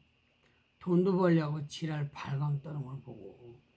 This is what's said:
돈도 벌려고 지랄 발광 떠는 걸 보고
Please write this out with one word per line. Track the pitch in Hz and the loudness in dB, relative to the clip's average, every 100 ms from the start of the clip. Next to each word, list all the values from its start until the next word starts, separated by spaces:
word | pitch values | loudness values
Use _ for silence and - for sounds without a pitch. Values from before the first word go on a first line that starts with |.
| _ _ _ _ _ _ _ _ | _ _ _ _ _ _ _ _
돈도 | 180 175 185 185 | 2 4 4 4
벌려고 | 180 165 147 151 147 | 6 4 2 -4 -6
지랄 | - 160 151 143 | -6 -4 -4 -4
발광 | - - 139 147 143 | -6 -4 -2 0 -2
떠는 | 156 147 127 | -4 -8 -8
걸 | 131 | -12
보고 | 123 113 98 120 120 117 _ | -14 -14 -16 -18 -20 -20 _